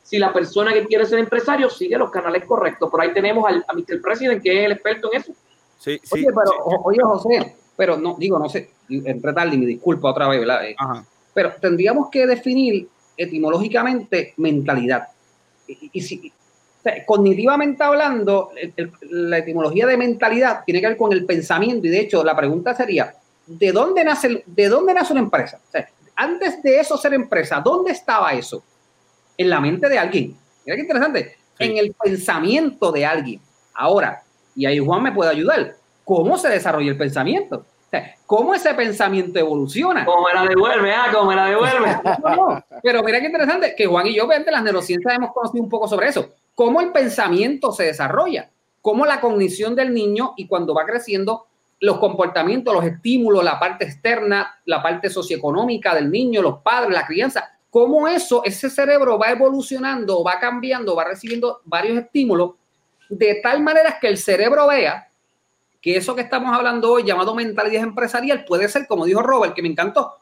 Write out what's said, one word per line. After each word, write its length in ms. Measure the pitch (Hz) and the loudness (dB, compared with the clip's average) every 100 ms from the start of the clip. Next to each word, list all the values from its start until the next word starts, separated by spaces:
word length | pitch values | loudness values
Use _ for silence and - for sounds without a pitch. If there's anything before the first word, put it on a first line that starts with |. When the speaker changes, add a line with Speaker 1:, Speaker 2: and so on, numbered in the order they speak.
Speaker 1:
si 160 | - 208 | -6 0
la 120 | 190 | 2
persona 420 | 175 170 202 214 | 0 0 0 2
que 120 | 220 214 | 2 2
quiere 200 | 214 214 | 2 2
ser 120 | 226 | 0
empresario 520 | 226 240 262 277 254 | 0 -2 -2 0 0
sigue 280 | - 180 233 | -2 -4 -2
los 140 | 233 | -2
canales 340 | 185 170 180 - | -4 -2 -4 0
correctos. 440 | 233 175 - 165 | 0 0 -2 -4
Por 100 | 160 | 0
ahí 120 | 170 | 0
tenemos 340 | 185 202 226 214 | 0 0 2 2
al, 180 | 175 - | 0 -2
a 60 | |
mister 260 | 170 - 170 | -6 -6 -6
President, 440 | 180 226 262 208 | -4 -2 0 0
que 160 | 190 190 | 0 2
es 60 | 208 | 2
el 80 | |
experto 380 | 202 214 220 220 | 0 -4 -4 -4
en 100 | 254 | -6
eso. 100 | - - _ _ _ _ | -6 -18 _ _ _ _
Speaker 2:
Sí, 200 | 143 151 | -8 -8
sí, 100 | - | -4
Speaker 3:
Oye, 140 | 156 269 | 0 2
pero, 240 | 214 196 | 2 2
Speaker 2:
sí. 60 | 180 170 | 2 0
Speaker 3:
o-, 160 | 180 | 0
oye, 160 | 175 220 | 2 2
José, 540 | 233 196 226 233 - - _ - | 4 2 2 0 -2 -12 _ -2
pero 220 | 185 156 | 0 0
no, 180 | 170 165 | -2 -4
digo, 180 | 190 170 | -2 -2
no 100 | 151 | -2
sé, 220 | 196 - _ - | -6 -10 _ -10
entré 440 | 135 135 123 147 | -8 -6 -6 -4
tarde 220 | 160 170 135 | -2 0 0
y 20 | |
me 80 | 123 | 0
disculpa 460 | 120 175 147 139 | -2 -2 0 0
otra 160 | 139 143 | 0 0
vez, 120 | 131 | 0
¿verdad? 260 | 117 120 107 | 0 -2 -4
Eh, 100 | 107 | -8
Speaker 2:
Ajá. 260 | 131 120 104 _ _ | -8 -8 -14 _ _
Speaker 3:
pero 180 | 196 175 - | -2 -2 0
tendríamos 500 | 185 170 196 277 277 | -2 2 2 0 0
que 160 | 269 254 | 0 2
definir 600 | 247 254 254 254 202 - _ _ - | 2 0 0 2 0 -4 _ _ -8
etimológicamente 1160 | 175 160 156 170 202 233 247 247 - 180 - - | -6 -2 0 0 0 0 0 -2 -2 -4 -4 -2
mentalidad. 680 | 160 147 139 131 120 123 - _ _ _ _ _ - | 0 0 0 -2 0 -2 -4 _ _ _ _ _ -20
Y, 80 | |
y, 160 | 135 151 | -20 -14
y 80 | 180 | -12
si, 300 | - 180 - _ _ _ _ _ | -10 -14 -18 _ _ _ _ _
o 40 | |
sea, 220 | 226 - 151 | -6 -4 0
cognitivamente 760 | 202 196 185 240 285 294 277 | 4 4 4 2 2 0 0
hablando, 680 | 294 294 294 240 196 196 196 123 | 2 2 0 0 0 0 -2 -8
el, 160 | 175 175 | -12 -8
el, 140 | 170 - 147 175 170 | -10 -12 -10 -6 -2
la 100 | 170 | -2
etimología 480 | 165 165 156 180 247 | -2 -2 -2 2 2
de 100 | 247 | 2
mentalidad 680 | 247 233 226 233 254 214 | 0 0 0 2 2 0
tiene 160 | - 180 | -2 0
que 80 | 214 | 0
ver 80 | 226 | 0
con 140 | 214 | 2
el 140 | 185 180 | 0 0
pensamiento, 600 | 165 160 170 220 240 170 | -2 0 0 0 0 0
y 20 | |
de 120 | 185 | 0
hecho 220 | 202 180 | 2 2
la 120 | 156 156 | 2 2
pregunta 400 | 139 165 185 240 | 0 0 -2 -2
sería: 400 | 240 165 110 - _ _ - | -2 0 -2 -6 _ _ -14
¿de 240 | 165 196 | 0 2
dónde 320 | 190 311 370 | 2 2 2
nace 240 | 311 269 254 | 2 2 0
el, 160 | 226 - | -2 -4
de 220 | 180 202 | 0 4
dónde 240 | 254 381 | 4 4
nace 180 | 359 320 | 2 2
una 100 | 269 | 0
empresa? 380 | 208 143 - - _ | 0 0 -2 -10 _
O 40 | |
sea, 180 | 156 - _ _ - | -8 -8 _ _ -6
antes 460 | 277 349 381 359 | -4 -2 -4 -2
de 180 | 277 269 | 2 2
eso 180 | 294 294 | 2 0
ser 160 | 294 | 0
empresa, 480 | 277 240 185 - 147 | 0 0 -2 -2 0
¿dónde 280 | 220 349 370 | 0 2 0
estaba 420 | - - 220 170 | -4 -2 0 0
eso? 280 | 127 117 104 - _ _ _ _ _ _ - | -2 -6 -12 -16 _ _ _ _ _ _ -2
En 120 | 180 | 0
la 120 | 156 | 2
mente 260 | 143 180 285 | 0 0 2
de 100 | 247 | 2
alguien. 380 | 175 185 117 - _ _ 135 | 0 -2 -4 -10 _ _ -8
Mira 100 | 214 | -6
qué 60 | |
interesante. 560 | 330 269 302 226 - - _ - | -2 0 0 -2 -6 -12 _ -6
Speaker 2:
Sí. 60 | |
Speaker 3:
En 140 | 220 214 | -4 0
el 160 | 208 | -2
pensamiento 960 | - 202 190 185 160 175 277 311 - 185 | -2 -2 -2 -2 -2 0 0 0 -2 -2
de 140 | 151 147 | 0 -2
alguien. 340 | 160 131 101 _ _ _ | -2 -6 -12 _ _ _
Ahora, 480 | 107 143 196 127 - _ _ _ | -4 0 2 0 -4 _ _ _
y 120 | - 139 | -4 -2
ahí 140 | 143 | 0
Juan 220 | 139 185 | 0 0
me 120 | 262 | 0
puede 180 | 196 165 | 0 0
ayudar, 440 | 151 190 302 - - _ _ | 2 0 0 -2 -8 _ _
¿cómo 340 | - 180 185 370 | -2 0 2 2
se 120 | 320 | 2
desarrolla 420 | 196 180 151 143 | 0 0 0 -2
el 60 | 143 | -2
pensamiento? 680 | 143 139 147 359 403 127 - _ _ | -4 -2 -2 -2 -4 -10 -12 _ _
O 20 | |
sea, 260 | 165 - - - | -8 -8 -12 0
¿cómo 280 | 214 294 | 0 2
ese 200 | 392 320 | 2 0
pensamiento 680 | 254 233 202 202 190 180 175 | 0 -2 0 0 0 0 0
evoluciona? 640 | 156 147 139 190 359 233 | 0 0 -2 -2 0 0
Speaker 1:
¿Cómo 240 | 170 175 175 | 2 2 4
me 60 | |
la 120 | 185 185 | 2 2
devuelve? 480 | 185 220 214 196 | 4 4 2 2
Ah, 140 | 220 247 | 2 2
¿cómo 160 | 214 196 | 2 2
me 80 | 190 | 2
la 80 | 190 | 2
devuelve? 420 | 208 254 254 220 | 2 2 2 0
Speaker 3:
<laughs> 320 | 175 185 - | 0 0 0
No, 140 | 311 339 | 0 2
no, 280 | 381 139 - - | 2 0 -8 -4
pero 180 | 247 240 | 0 2
mira 200 | 220 240 | 2 0
qué 60 | 311 | 0
interesante, 460 | 320 285 359 311 - | 0 0 2 0 0
que 100 | 196 | 2
Juan 180 | 175 196 | 2 2
y 80 | 214 | 0
yo, 100 | 233 | 2
obviamente, 260 | 196 - | 2 2
las 100 | 254 | 0
neurociencias 540 | 220 190 180 175 240 247 | 0 0 -2 -2 0 -2
hemos 160 | 240 | -2
conocido 320 | 254 226 240 | -4 -4 -4
un 60 | 208 | -4
poco 180 | 226 208 | -2 -2
sobre 220 | 202 247 | 0 0
eso. 240 | 269 - _ _ | -2 -6 _ _
¿Cómo 280 | - 233 311 | 0 2 2
el 100 | 349 | 2
pensamiento 800 | 330 247 - 196 180 233 277 254 | 0 0 0 0 2 0 0 -2
se 140 | 202 165 | 0 -2
desarrolla? 640 | 151 135 240 359 247 - _ _ _ | -2 -2 0 0 -2 -8 _ _ _
¿Cómo 240 | 214 240 294 | -2 2 2
la 160 | 269 | 2
cognición 520 | 240 208 185 185 214 | 0 2 0 -2 -4
del 200 | 247 262 | -2 0
niño 400 | 233 208 208 262 - | 0 0 -2 -4 -6
y 120 | 175 | -4
cuando 260 | 175 160 156 | -4 0 -2
va 100 | 160 | -2
creciendo, 600 | 233 233 190 190 226 - _ _ - | -4 -4 -4 -2 -4 -8 _ _ -2
los 160 | 131 - | 0 2
comportamientos, 760 | 208 185 180 170 170 247 240 | 2 2 0 0 0 0 0
los 100 | 190 | 0
estímulos, 580 | 170 165 233 254 226 196 | 0 -2 0 2 4 4
la 160 | 175 143 | 4 0
parte 280 | 180 185 156 | -2 -4 -8
externa, 720 | 143 226 233 208 202 - - - | -4 -2 0 0 0 -2 -8 -4
la 180 | 156 | -2
parte 260 | 160 175 185 | -2 -2 -4
socioeconómica 840 | 185 - 160 147 165 247 220 196 160 | -4 -6 -4 -2 -2 -2 -2 0 0
del 160 | 143 | 0
niño, 300 | 202 254 214 | 0 0 2
los 180 | 165 139 | 0 0
padres, 340 | 214 247 466 | 0 0 0
la 140 | 175 147 | -2 -2
crianza, 460 | 165 262 240 - _ _ | -2 -2 -2 -8 _ _
cómo 360 | 233 240 302 302 | 2 4 4 2
eso, 360 | 349 - 240 | 0 0 0
ese 260 | 202 190 269 | 0 -4 -6
cerebro 480 | 269 277 285 254 214 | -2 2 4 4 2
va 140 | 220 | 2
evolucionando, 920 | 240 269 269 - 262 262 262 202 180 | 4 2 2 -6 -6 -6 -4 -2 0
va 180 | 170 196 | 0 0
cambiando, 520 | 240 240 254 254 208 | -2 -4 -4 -4 -2
va 120 | 165 165 | -2 -2
recibiendo 560 | 190 226 233 240 - | -6 -8 -4 -4 -6
varios 340 | 170 226 214 233 | -6 -4 -2 -2
estímulos, 540 | 240 294 247 175 180 - _ _ _ _ - | -2 -2 2 2 0 -4 _ _ _ _ -10
de 320 | 196 208 208 | 0 0 2
tal 220 | 240 285 | 0 0
manera 340 | 302 320 320 311 | 2 4 2 0
que 100 | 226 | -2
el 80 | 196 | -2
cerebro 500 | - 185 226 285 285 | 0 2 2 4 4
vea 400 | 277 156 - - _ _ _ _ _ _ _ | 4 0 -4 -12 _ _ _ _ _ _ _
que 140 | 170 185 | -2 -2
eso 180 | 185 247 | -2 -6
que 60 | |
estamos 320 | 240 254 247 | -4 -4 0
hablando 380 | 240 247 233 226 | 0 0 0 2
hoy, 120 | 240 202 | 2 2
llamado 280 | 185 190 | 0 0
mentalidad 500 | 226 233 208 214 220 | -2 -4 -2 -2 -2
empresarial, 600 | 226 214 233 240 269 269 | -4 -4 -4 -2 -2 -2
puede 240 | - 180 202 | 0 0 0
ser, 180 | 285 277 | -2 -2
como 200 | 202 170 | -2 2
dijo 160 | 202 | 2
Robert, 320 | 247 254 185 | 2 2 2
que 80 | - | -2
me 80 | 170 | -6
encantó, 460 | 156 190 285 - - | -2 0 0 -2 -6